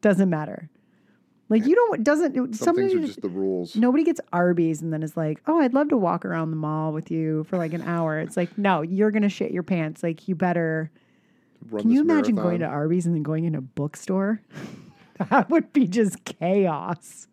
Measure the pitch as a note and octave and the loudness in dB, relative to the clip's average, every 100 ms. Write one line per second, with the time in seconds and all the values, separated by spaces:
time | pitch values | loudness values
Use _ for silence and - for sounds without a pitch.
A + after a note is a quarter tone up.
0 | G#3+ F#3 G3 D#3+ D3+ - D#3+ _ _ _ | 4 4 2 0 -6 -12 -16 _ _ _
1 | _ _ _ _ _ A3 A3+ G4 A#4 G4 | _ _ _ _ _ 2 4 4 4 2
2 | A3 D4+ E4 B3+ B3+ G#3+ C#4+ E4+ G4 F#4 | 2 2 2 0 -4 -2 0 2 2 0
3 | D4 G3 G3+ F3+ F#2+ F#2 F2 G#3+ B3 C4+ | -2 -4 -6 -2 -2 -2 -4 0 2 4
4 | E4 E4 - F3 F3+ F3 E3 D3+ D#3+ D#3 | 2 -2 -4 0 2 2 0 -2 -4 -4
5 | D#3 E3+ D#3 D3+ - E4 C4 C4 D4 C#4 | -6 -4 -4 -4 -2 2 2 2 2 2
6 | F3+ E3+ F3 E3 D#3+ D#3+ D3+ D#3 D#3 D3+ | 0 -2 -4 -4 -4 -4 -4 -2 -4 -6
7 | - E3 D#3+ D#3 D#3 F#3 E3 E3+ E3+ E3+ | -6 -4 -2 -2 -4 -4 -4 -6 -4 -2
8 | D#3+ D#3 E3 - F3 - G3+ F3 E3+ F#3+ | -2 -2 -4 -4 -4 0 0 0 0 0
9 | G#3+ G#3+ G3+ - - F3+ E3+ F3+ D#3 - | 2 2 0 0 -4 -4 -2 -2 -2 -4
10 | E3+ E3 - F3 F#3 F3 E3 D#3+ D#3 _ | -6 -6 -6 -2 0 0 0 -2 -6 _
11 | _ _ _ _ _ _ - G#3+ A3 B3+ | _ _ _ _ _ _ -8 -2 2 4
12 | D4+ D#4 B3+ G#3 F3 F3 E3 C#3+ D#3 F3+ | 4 4 2 2 2 0 -2 -2 0 0
13 | E3+ E3+ D3+ D#3 E3+ D3+ C3 - C#3+ - | 0 -2 0 -2 -2 -4 -6 -6 -6 -6
14 | - F#3+ G3 G#3+ _ - - - - _ | -4 -2 0 -2 _ -16 -16 -16 -20 _
15 | _ - D#3+ C#4+ F#3+ D#4+ - D4 G#3 G3+ | _ -8 0 2 4 2 2 2 2 2
16 | G#3 - - - E3+ G3+ F#3 D3 F2 E3+ | 0 0 -14 -6 0 2 2 0 -4 -8
17 | - - - | -10 -20 -20